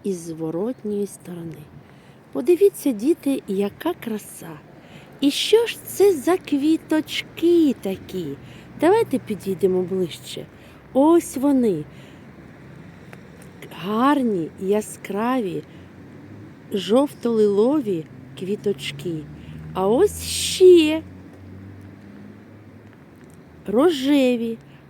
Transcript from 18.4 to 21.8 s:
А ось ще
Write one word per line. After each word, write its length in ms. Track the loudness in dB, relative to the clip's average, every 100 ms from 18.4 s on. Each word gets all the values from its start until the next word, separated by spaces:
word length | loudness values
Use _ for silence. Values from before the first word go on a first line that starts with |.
| -8 -4 -4 -6 -8 -10 -8 -8 -10 -16 -18 -16 -10
А 140 | -2 0
ось 360 | 2 2 0
ще 800 | -8 -6 -6 6 8 10 6 0 -6 -16 -20 -20 -20 -20 -20 -20